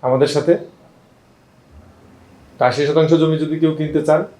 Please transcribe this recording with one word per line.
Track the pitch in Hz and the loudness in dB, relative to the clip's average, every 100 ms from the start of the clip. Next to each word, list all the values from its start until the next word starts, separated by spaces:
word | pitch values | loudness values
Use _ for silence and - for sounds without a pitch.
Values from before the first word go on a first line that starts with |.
আমাদের | 127 131 143 151 | 0 0 2 0
সাথে। | 151 175 - _ _ _ _ _ _ _ _ _ _ - - _ - - _ - - - | 0 0 -2 _ _ _ _ _ _ _ _ _ _ -20 -20 _ -20 -20 _ -20 -20 -2
আশি | 123 123 147 | -2 0 0
শতাংশ | 151 160 165 | 0 2 2
জমি | 160 156 | 2 0
যদি | 151 156 | -4 -2
কেউ | 160 151 | -2 -2
কিনতে | 151 156 151 | -4 -2 0
চান | 156 - - | 0 0 -14